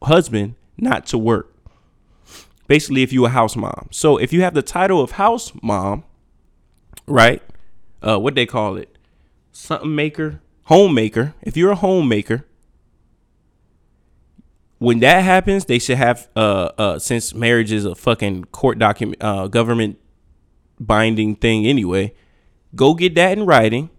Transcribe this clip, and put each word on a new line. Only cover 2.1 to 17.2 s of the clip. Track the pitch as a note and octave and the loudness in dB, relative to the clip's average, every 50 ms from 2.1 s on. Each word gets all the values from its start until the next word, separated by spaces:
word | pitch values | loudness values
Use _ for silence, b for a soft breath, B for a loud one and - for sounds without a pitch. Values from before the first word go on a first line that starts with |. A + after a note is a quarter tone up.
| _ _ B B B B B B B _ _ - | _ _ B B B B B B B _ _ 2
Basically, | C#3+ D3+ D3+ - C3+ C3 C3 | 2 2 2 0 0 0 0
if | B2 C3+ | 0 2
you | B2+ B2 | 2 2
a | A#2 | 2
house | B2+ B2 A#2 G#2+ - | 2 2 0 0 -2
mom. | A#2 G2+ - - - - - | -6 -8 -8 -8 -10 -14 -14
So | - - - D#3 C#3+ - | -8 0 2 2 4 4
if | B2 - D#3+ | 2 0 0
you | F3 | 0
have | F#3 F3+ E3 | 0 2 0
the | C#3+ | -2
title | C3 - - F3 F#3 F#3+ F#3+ E3 | -4 -2 -2 -2 0 2 2 0
of | C3 A#2+ | 0 -2
house | - - G3 A3 A#3 A#3 - - - - | -2 0 0 0 0 -2 -6 -12 -16 -8
mom, | - A2+ G2+ F#2+ F#2+ G2 G2+ - - - _ _ _ _ _ _ _ _ _ _ _ _ _ _ _ _ - - - | -6 -4 -4 -2 -2 -4 -6 -6 -10 -16 _ _ _ _ _ _ _ _ _ _ _ _ _ _ _ _ -20 -20 -10
right? | - C#3+ B2 A2+ A#2+ A#2+ A#2 - - - - - - - - - - - - | -2 2 4 4 4 4 0 -6 -14 -18 -16 -16 -18 -18 -20 -20 -20 -20 -8
Uh, | - G#2+ A2 G2 | -4 -2 -2 0
what | G#2+ C#3 C#3 | -2 -2 -2
they | C3 A#2+ | -2 -4
call | - - A#2 G#2+ G2+ F#2+ | -2 -4 -4 -4 -4 -6
it? | F#2 - - _ _ _ _ _ _ _ _ _ _ _ _ | -8 -12 -14 _ _ _ _ _ _ _ _ _ _ _ _
Something | _ - - - D#3+ - - D#3 D3+ | _ -20 -10 -8 -8 -6 -6 -6 -4
maker, | D3 D3+ D3+ D3+ - D#3 D3+ D3+ - - _ _ _ _ | -4 -4 -4 -4 -6 -8 -8 -8 -12 -18 _ _ _ _
homemaker. | - D#3 F3+ G3+ F#3+ D3 A#2 A2 G#2+ - A2+ B2 D3+ - - | 4 6 6 6 6 4 2 0 0 0 -2 -4 -4 -6 -10
If | - A2+ A#2+ | -12 -8 -2
you're | D3+ F3 G3 | 0 0 0
a | G3+ | 2
homemaker, | F3 G#3 F#3 F#3+ F3+ D3+ B2+ A2 G#2 G2+ - A2+ C3 - - _ _ _ _ _ _ _ _ _ _ _ _ _ _ _ _ _ _ _ _ _ _ _ _ _ _ _ _ _ _ _ _ _ _ _ _ _ _ _ _ _ _ _ _ _ _ | 0 0 0 0 0 0 0 0 -2 -2 -4 -6 -6 -6 -12 _ _ _ _ _ _ _ _ _ _ _ _ _ _ _ _ _ _ _ _ _ _ _ _ _ _ _ _ _ _ _ _ _ _ _ _ _ _ _ _ _ _ _ _ _ _
when | A#2 A#2+ A#2+ A#2 | 0 0 2 4
that | A#2+ - F3 F#3+ F#3 | 4 4 4 4 4
happens, | F#3 F#3 F#3+ F3+ G3 G3 G3 - | 4 2 2 2 0 -2 -2 -2
they | - A#2+ B2 | -2 -2 -2
should | - - B2+ C3+ | 0 -2 0 2
have, | C3 A#2+ A#2+ - - _ _ | 2 2 0 -2 -6 _ _
uh, | A2 A2 G#2 G2 F#2+ F2+ - - - | -2 0 0 0 0 -2 -4 -4 -4
uh, | G#2+ G2 D#2+ D2+ | -2 -2 -2 -4
since | - - A#2+ A#2 | -6 -4 -4 -4